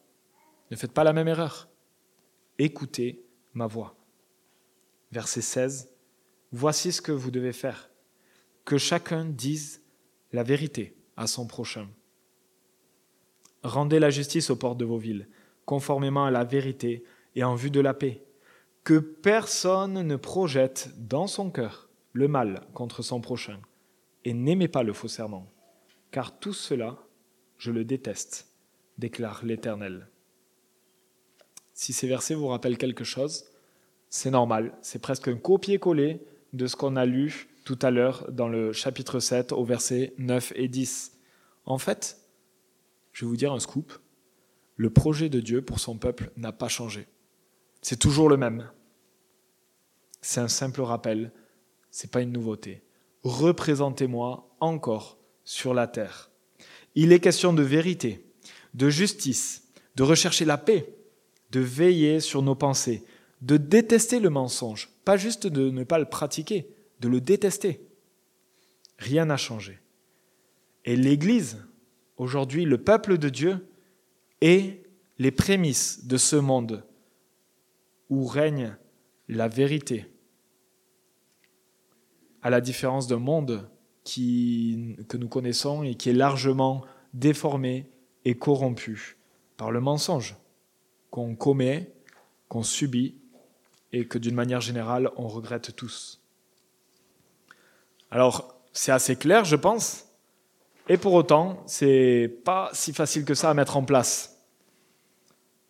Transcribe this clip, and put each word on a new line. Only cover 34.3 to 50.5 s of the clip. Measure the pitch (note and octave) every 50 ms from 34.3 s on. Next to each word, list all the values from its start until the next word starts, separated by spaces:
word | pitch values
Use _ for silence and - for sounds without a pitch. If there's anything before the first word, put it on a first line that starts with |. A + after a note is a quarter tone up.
normal, | C3+ B2 A#2+ A#2 A2+ A2 A2+ - - -
c'est | - - - A#2+
presque | - - C3 - -
un | C3 A#2+
copier-coller | A#2 - E3+ G3 F#3+ - G3 G3+ F#3+ - F3+ E3 C#3+ C#3 D#3 E3 E3 - - - _ _ _ C#3
de | B2+ B2+
ce | A#2+ -
qu'on | - C#3+ C3+ C3
a | C3 B2+
lu | B2 B2 C3+ C#3+ D#3 - - - - _ _ _
tout | - C3 B2
à | C#3 B2+
l'heure | B2 A#2+ B2 C3 B2 - - -
dans | B2+ B2 A#2+
le | A#2 A#2 A2+ A2 A2
chapitre | G#2+ - - C3+ B2 - - - - B2
sept | - - B2+ B2 B2 -
au | - B2+ A#2+
verset | A#2 B2 A2+ - - B2+ B2 C3 C3 -
neuf | - B2+ B2 B2 B2+ B2 - -
et | A2+ C3 B2+
dix. | B2+ C3 B2+ - - - - - _ _ _ _ _ _ _ _ _ _ _
En | - C3
fait, | C3 - F#3+ G#3+ - - - - - _ _ _ _ _ _ _ _ _ _ _ _ _ _ _ _ _ _
je | - - A#2+
vais | A#2
vous | A#2+
dire | A#2 C3+ C#3+
un | C3+ A2+
scoop, | - - - - D#3+ - - - _ _ _ _ _ _ _ _ _ _ _ _ _ _ _
le | - A2+ A2+
projet | - - - D#3 D3+ D3 E3
de | D#3 C3+ A#2+
Dieu | A2 G#2+ A#2+ C3+
pour | B2+ - A2+ -
son | - A#2+ A2+
peuple | G#2+ - B2 B2 - A2 - -
n'a | A#2+ A2+ A2 -
pas | - B2+ A2+
changé. | - - A#2 A2 G#2 G#2 G#2 - _ _ _ _ _ _ _ _ _ _ _ _ _ _
C'est | - - B2+ -
toujours | - D3 C3+ D3+ D#3 D3+
le | C#3+
même. | C3+ B2+ A#2 A2+ A#2 A#2 - - _ _ _ _ _ _ _ _ _ _ _ _ _ _ _ _ _ _ _ _ _ _ _ _ _ _ _ - _
C'est | - - - B2+
un | A#2+
simple | A2+